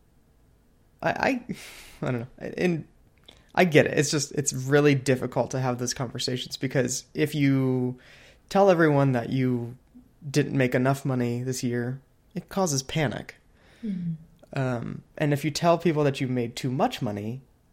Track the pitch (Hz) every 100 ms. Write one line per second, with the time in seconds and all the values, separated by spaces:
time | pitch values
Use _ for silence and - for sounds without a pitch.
0 | _ _ _ _ _ _ _ _ _ _
1 | - - - 254 - - - - - -
2 | 143 123 120 - - - 180 160 - _
3 | _ _ _ - _ - 180 147 117 -
4 | 143 151 - - 139 135 131 143 147 139
5 | 135 127 127 131 117 131 131 123 123 -
6 | 120 127 - 123 - - 131 143 123 -
7 | - - 143 151 139 135 131 127 123 123
8 | - - - _ - 196 196 170 160 143
9 | 139 123 113 131 127 123 117 123 _ -
10 | - _ 147 143 131 139 127 127 131 139
11 | 139 127 120 120 131 127 123 120 120 135
12 | - _ _ 180 - 196 185 135 - 160
13 | 131 - - - _ _ _ - 220 180
14 | 170 160 - _ - 143 127 120 110 -
15 | - - 147 143 156 - 175 170 175 151
16 | 143 139 127 127 117 - 135 135 247 -
17 | 117 101 107 131 - _ _